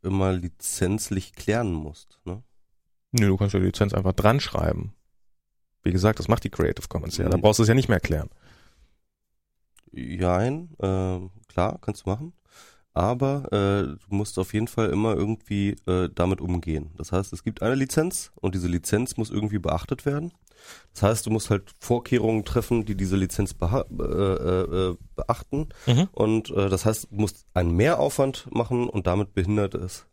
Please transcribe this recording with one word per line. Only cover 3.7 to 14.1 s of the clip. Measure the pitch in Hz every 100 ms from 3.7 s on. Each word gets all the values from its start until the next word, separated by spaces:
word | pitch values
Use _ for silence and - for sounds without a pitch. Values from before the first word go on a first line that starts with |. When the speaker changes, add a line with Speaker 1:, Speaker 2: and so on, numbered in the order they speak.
| - 101
Speaker 2:
einfach | 101 95
dran | 95 107 135
schreiben. | - - 80 - 101 - _ _ _ _ _ _ _ _
Wie | 87
gesagt, | 90 101 110
das | -
macht | 113 -
die |
Creative | - 92 - -
Commons | - - -
ja. | 85
Da | 92
Speaker 1:
Mhm. |
Speaker 2:
brauchst | 107 107
du |
es | 110
ja | 123
nicht | 127
mehr | 98
erklären. | - 76 - - - - - _ _ _ _ _ _ _ _ _ _ _ _
Speaker 1:
Jein, | - 62 90 92 90 117 151 175 156
äh, | 98 95 92 92 92 104 _
klar, | - 95 -
kannst | - 104 -
du |
machen. | 104 156 - _ - - _ _
Aber, | - 92 123 135 143 135
äh, | 101 98 101 76 73
du | -